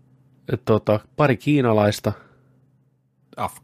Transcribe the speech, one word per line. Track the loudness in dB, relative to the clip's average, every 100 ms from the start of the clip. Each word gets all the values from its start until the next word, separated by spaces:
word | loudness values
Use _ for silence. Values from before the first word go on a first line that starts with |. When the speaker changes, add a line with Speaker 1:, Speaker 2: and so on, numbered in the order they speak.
| _ _ _ _ -10 -6 -2
Speaker 1:
tota, | 0 0 -2 -2 -2
pari | 0 0
kiinalaista. | -2 0 2 2 2 0 -6 -8 -14 _ _ _ _ _ _ _ _ _ _ -10
Speaker 2:
Of | -10 -10